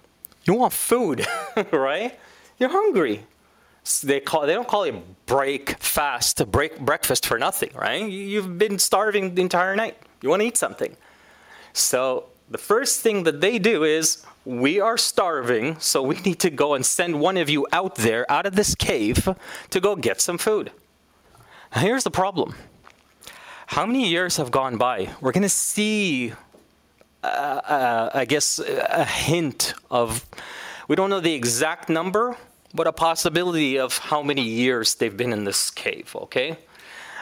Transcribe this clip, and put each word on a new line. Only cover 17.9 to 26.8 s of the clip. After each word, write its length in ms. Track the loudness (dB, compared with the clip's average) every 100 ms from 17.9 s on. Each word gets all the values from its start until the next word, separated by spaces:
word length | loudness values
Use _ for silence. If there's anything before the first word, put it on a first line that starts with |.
| 0
there, 340 | 2 2 2
out 160 | 0 2
of 80 | 0
this 180 | 0
cave, 540 | 0 0 0 0 0 0 -4 -8 -16 -4
to 100 | 0
go 160 | 2 0
get 240 | -2 0
some 180 | -2 -2
food." 340 | 0 0 -2 -12 _ _ _ _ _ -20 -20 -20 -6
Now, 80 | 0
here's 220 | 2 2
the 60 | 0
problem. 440 | 0 0 0 -4 -6 -20 -20 -20 _ _ _ -20 -20 -20 -18 -6
How 180 | -2 0
many 220 | 0 2
years 280 | 0 0 -2
have 140 | -2
gone 260 | -2 -2 0
by? 320 | 0 0 -4 -4
We're 100 | 0
gonna 180 | 2 2
see, 840 | 0 -2 0 0 0 0 0 -4 -8 -20 -20 _ _